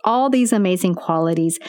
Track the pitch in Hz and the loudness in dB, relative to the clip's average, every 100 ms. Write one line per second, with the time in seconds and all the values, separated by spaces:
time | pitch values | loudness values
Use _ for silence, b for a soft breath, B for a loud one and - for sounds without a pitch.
0 | 214 247 269 254 233 220 190 180 185 175 | -2 0 2 2 2 2 2 0 0 -2
1 | - 160 165 165 165 165 | -2 -2 0 0 -2 -4